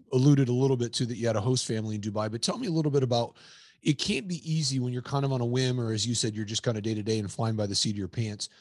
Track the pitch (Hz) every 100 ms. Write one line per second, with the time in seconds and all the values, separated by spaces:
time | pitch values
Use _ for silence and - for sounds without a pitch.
0 | - 127 143 139 123 123 135 127 120 -
1 | 117 113 113 107 117 127 - 110 110 107
2 | 107 104 107 113 - 233 233 160 151 139
3 | 127 120 - - - - - _ 160 143
4 | - 247 196 175 160 160 135 131 123 123
5 | - 139 139 131 120 127 127 127 113 110
6 | 113 113 113 104 104 110 123 107 110 107
7 | 104 110 98 - 113 110 101 95 113 101
8 | 92 120 110 104 - -